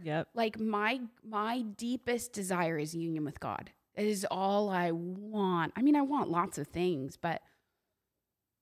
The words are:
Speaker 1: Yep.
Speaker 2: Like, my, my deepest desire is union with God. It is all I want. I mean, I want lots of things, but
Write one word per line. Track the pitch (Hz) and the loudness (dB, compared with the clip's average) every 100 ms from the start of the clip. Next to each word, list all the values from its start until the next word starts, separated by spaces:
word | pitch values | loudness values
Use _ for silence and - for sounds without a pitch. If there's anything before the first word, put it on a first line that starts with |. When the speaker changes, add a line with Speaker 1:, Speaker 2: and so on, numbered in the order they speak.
Speaker 1:
Yep. | 165 151 - | -2 -2 -2
Speaker 2:
Like, | - 226 220 | 0 -2 0
my, | 220 208 208 262 233 - 226 | -2 2 0 0 -4 -12 -6
my | 214 214 247 | -2 -2 -2
deepest | 226 202 233 247 - 240 233 | -4 -6 -4 -2 0 -2 -2
desire | - 185 180 170 160 | -6 -2 0 2 0
is | 156 | -2
union | 165 165 160 | -2 -2 -2
with | 147 - | -4 -4
God. | 127 104 - - _ | -6 -6 -8 -18 _
It | - 208 | -2 0
is | 208 196 | 0 -2
all | 180 196 202 208 | 0 2 2 2
I | 185 175 | 2 0
want. | 170 175 185 208 214 190 175 156 - | 0 -4 -8 -4 0 2 4 2 4
I | |
mean, | 269 294 | 6 6
I | |
want | 277 285 - | 4 2 2
lots | 165 185 165 | 0 0 -2
of | 147 | -6
things, | 165 180 151 135 - | 0 0 0 -4 -4
but | 170 160 - _ _ _ _ _ _ _ _ _ _ _ | -4 -4 -8 _ _ _ _ _ _ _ _ _ _ _